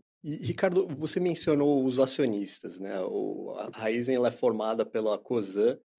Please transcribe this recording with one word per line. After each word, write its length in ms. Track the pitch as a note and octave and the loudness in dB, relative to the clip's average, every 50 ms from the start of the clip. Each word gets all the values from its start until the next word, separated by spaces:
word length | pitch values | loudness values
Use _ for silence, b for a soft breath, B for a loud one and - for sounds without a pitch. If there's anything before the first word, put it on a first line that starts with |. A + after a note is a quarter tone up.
| - _ _ _ - | -16 _ _ _ -10
E, 120 | D3+ D3+ | -8 -8
Ricardo, 520 | - - - E3+ - - F#3+ F3 F3 - E3+ C#3+ C#3 | -6 -6 -6 -2 0 0 2 2 0 0 0 -4 -6
você 200 | D#3 D#3 - F3+ | -6 -4 -2 0
mencionou 640 | F3+ F3+ E3 - - E3+ D3+ C#3+ C#3+ D3 D3 C#3 C3 | 0 0 0 0 0 2 2 4 4 4 4 4 2
os 140 | C3 B2 | 2 4
acionistas, 840 | C3 C3 C3 - - C#3+ B2 G#2+ G2+ G2+ F#2+ - - - - F2 F#2 | 4 2 2 2 0 0 0 0 -2 -4 -6 -10 -12 -14 -14 -12 -10
né? 220 | G2 G2+ G2+ F#2+ | -8 -6 -4 -4
O, 540 | F#2 G2+ G2+ G#2 G#2 G2+ G2 G2 G2 F#2+ F2+ | -4 -2 -2 -2 -2 -4 -4 -6 -8 -8 -8
a 140 | F#2+ G2+ - - | -8 -8 -8 -8
Raízen, 440 | A2 A2 A2 A2+ A#2+ A#2+ B2+ C3 | -4 -2 0 0 0 0 2 2
ela 100 | B2 B2 | 2 2
é 40 | A#2 | 2
formada 540 | A#2+ - - B2 A2 A2 A2 A2 A2+ A2+ A2 | 2 2 2 2 2 2 0 0 0 0 0
pela 320 | A2 - A2+ A2 G#2+ G#2 | 0 -2 0 0 0 0
COSAN 640 | G2 - - B2+ A#2 G2+ F#2+ F#2 G2+ G#2+ A#2+ C#3 - _ _ _ | 0 -2 -2 -2 -2 -2 0 2 4 4 4 2 0 _ _ _